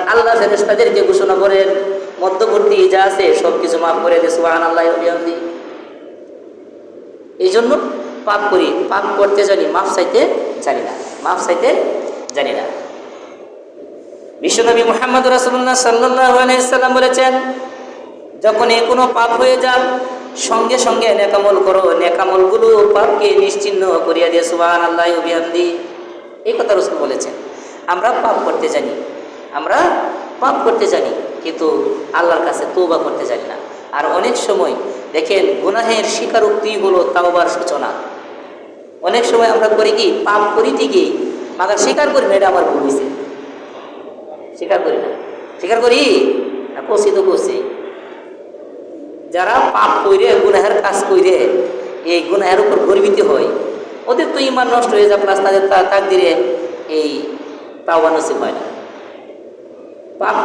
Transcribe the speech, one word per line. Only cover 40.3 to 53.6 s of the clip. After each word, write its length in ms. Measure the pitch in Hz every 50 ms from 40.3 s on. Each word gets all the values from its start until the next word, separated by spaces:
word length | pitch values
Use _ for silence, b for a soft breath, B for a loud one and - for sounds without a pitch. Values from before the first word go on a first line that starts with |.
| 208 214 - - -
করিতে 320 | 220 226 269 277 - 277 -
গিয়ে, 240 | - - - - - - - - - - - - - -
"মাথা 200 | 180 196 208 175
স্বীকার 320 | 190 254 262 - 294 285
করি 160 | - 277 226
না, 100 | 202 196
এটা 120 | 196 196 190
আমার 160 | 180 175 160
ভুল 200 | 151 147 147 139
হইছে।" 200 | 139 139 135 131 135 - - - - - - - - - - - - - - - - - - - - - - - - - - - - - -
স্বীকার 220 | - - 196 -
করি 180 | 190 160 - -
না, 180 | - - - - - - - - - - - -
স্বীকার 240 | - 180 226 233
করি 520 | 240 240 240 277 294 254 196 - - - - - - - - - - - -
না, 60 | 135 - -
করছি 240 | 220 208 208 202
তো 120 | 202 202 190
করছি। 400 | 190 170 - - - - - - - - - - - - - - - - - - - - - - - - - - - - - - - - - - - - - - -
যারা 200 | - 175 185 202 233 262 - - -
পাপ 340 | 214 208 208 208 208 - 202
কইরে, 320 | 196 190 - - 202 196 190
গুনাহের 380 | 196 196 190 202 208 208 214
কাজ 220 | 208 202 185 - - -
কইরে, 380 | 196 185 185 185 185 143 127 - - - - - - - - - - - -
এই 160 | 165 175 170
গুনাহের 380 | 156 - 185 202 190 180 190 202
উপর 260 | 208 - - - -
গর্বিত 360 | - 196 196 202 208 196 -
হয়, 260 | 202 - - - - - - -